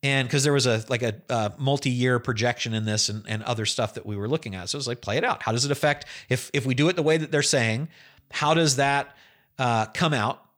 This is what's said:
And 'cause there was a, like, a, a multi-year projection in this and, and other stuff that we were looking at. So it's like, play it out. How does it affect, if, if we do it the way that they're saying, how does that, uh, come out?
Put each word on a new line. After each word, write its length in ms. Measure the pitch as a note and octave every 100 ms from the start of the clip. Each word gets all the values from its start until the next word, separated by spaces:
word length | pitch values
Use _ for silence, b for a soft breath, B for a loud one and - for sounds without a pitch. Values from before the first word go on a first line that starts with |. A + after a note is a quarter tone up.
And 260 | C#3 C3+ B2
'cause 140 | C#3+
there 100 | C#3+
was 140 | C#3+ B2
a, 180 | A2+ A2
like, 140 | B2
a, 120 | A#2 G#2 -
a 220 | A#2+ G#2 -
multi-year 600 | C3 C#3+ C#3 B2 B2+ B2
projection 560 | B2+ A2 A#2+ A#2+ A#2+
in 100 | A2
this 240 | G#2+ G#2+ -
and, 160 | G#2+ G#2+
and 160 | G#2+
other 220 | A2 A#2 G#2+
stuff 280 | - A2
that 100 | -
we 120 | G#2 G#2
were 120 | G#2
looking 280 | D#3 B2 F#2+
at. 120 | F2
So 80 | C#3+
it's 100 | B2
like, 120 | A#2+
play 160 | - A#2
it 80 |
out. 200 | A#3 -
How 80 | -
does 120 | A#2
it 60 | C#3
affect, 360 | C#3+ D3+ C#3+ - B B
if, 220 | B2 -
if 140 | D3 B2+
we 80 |
do 140 | B2+ D3+
it 80 | F3+
the 80 |
way 120 | D3+ D#3+
that 140 | D#3
they're 120 | D3
saying, 460 | C#3 C#3+ A2+ A2+ D#3+ B B B _
how 200 | - D3+
does 220 | D#3+ D#3+ C3
that, 400 | C#3 C#3 C#3 b b b b -
uh, 260 | B2+ A2+ G#2+
come 260 | - F3
out? 300 | C#3 G#2+ - _